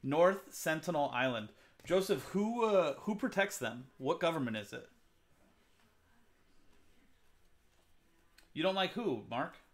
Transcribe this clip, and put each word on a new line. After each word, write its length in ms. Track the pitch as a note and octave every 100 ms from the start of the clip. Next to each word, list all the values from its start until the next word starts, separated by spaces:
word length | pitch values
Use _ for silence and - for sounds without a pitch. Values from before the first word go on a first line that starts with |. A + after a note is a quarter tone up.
North 400 | C3 D3+ F3 G3 -
Sentinel 580 | - E3 D#3+ E3 D#3+ C#3
Island. 360 | B2 C3 A#2 G#2+ - - _ -
Joseph, 380 | F3+ F#3+ E3 -
who, 320 | F#3 G#3 A#3+
uh, 320 | A3+ G3 D#3+ C#3
who 160 | - G#3
protects 420 | B3+ F#3+ G3 -
them? 280 | A#2 A#2+ B2+ _
What 220 | C3 E3+
government 380 | E3+ E3 B2 A2
is 160 | G#2
it? 140 | - - _ _ _ _ _ _ _ _ _ _ _ _ _ _ _ _ - - - - - - - - - - - _ _ _ - _ _ - - -
You 100 | -
don't 120 | E3+ F#3+
like 180 | F#3
who, 300 | - A3 A#2+ G2+
Mark? 260 | A#2 E3 - _